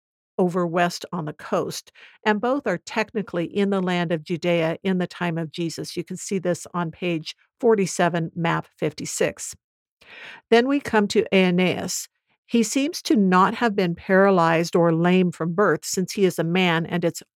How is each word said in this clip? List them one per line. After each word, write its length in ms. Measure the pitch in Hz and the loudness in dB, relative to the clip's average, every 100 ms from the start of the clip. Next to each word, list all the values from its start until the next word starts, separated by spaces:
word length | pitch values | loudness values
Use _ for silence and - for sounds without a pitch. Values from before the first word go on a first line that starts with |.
| _ _ _ - | _ _ _ -2
over 280 | 185 180 175 | 0 0 -2
west 360 | 165 175 - - | 0 -2 -2 -10
on 140 | 180 151 | -10 -10
the 80 | |
coast, 580 | - - 190 131 - - _ - _ | -10 -4 -4 -4 -8 -14 _ -20 _
and 160 | 220 214 | -2 0
both 280 | 240 277 233 | 0 -2 -2
are 100 | 175 | -4
technically 680 | - - 214 226 190 175 165 | -4 -6 -4 -4 -6 -4 -4
in 260 | - 202 | -2 0
the 100 | 196 | 0
land 300 | 180 175 170 | 0 -2 -2
of 120 | 170 | -4
Judea 540 | 156 170 175 170 160 165 | -4 -4 0 0 0 -2
in 160 | 196 185 | -2 -2
the 80 | 180 | -2
time 280 | - 175 165 | -4 -4 -4
of 160 | 160 | -6
Jesus. 460 | - 170 - 151 - | -6 -6 -6 -10 -10
You 60 | |
can 120 | 165 185 | -10 -10
see 220 | - 196 | -6 -4
this 300 | 180 170 - 180 | -2 -4 -4 -6
on 160 | 165 | -6
page 440 | - 185 165 156 - _ - | -6 -4 -4 -6 -16 _ -2
forty-seven, 720 | 240 220 185 - 175 170 165 - | 2 2 2 0 0 0 -4 -4
map 320 | 165 160 - - | -2 -2 -4 -6
fifty-six. 800 | 160 - 165 - 165 143 - - _ _ _ _ - - - - - | -6 -6 -8 -2 -2 -4 -12 -14 _ _ _ _ -20 -20 -20 -12 2
Then 160 | 233 254 | 4 4
we 120 | 277 | 0
come 280 | - 220 202 | 0 0 2
to 180 | 214 - | 0 2
Aeneas. 760 | 196 185 175 180 - 180 - - _ _ _ _ | 4 4 4 2 0 -4 -8 -10 _ _ _ _
He 160 | 233 | 0
seems 400 | 220 277 285 359 | 2 0 -2 -4
to 140 | - 285 | 0 2
not 400 | 190 185 196 226 | 4 4 4 2
have 200 | 240 202 | -2 0
been 200 | 180 170 | -2 -2
paralyzed 800 | - 190 196 190 165 165 170 190 | 2 4 6 6 4 2 2 2
or 180 | 170 | 4
lame 380 | 160 175 180 180 | 4 4 4 2
from 240 | - 165 170 | 0 -4 0
birth, 280 | 208 156 | 2 2
since 280 | - - 180 | -2 -4 -4
he 120 | - | 0
is 140 | 190 165 | 0 2
a 60 | |
man 420 | 165 180 185 165 165 | 0 2 2 0 -2
and 180 | 175 | -2
it's 200 | 170 - - | -2 -4 -14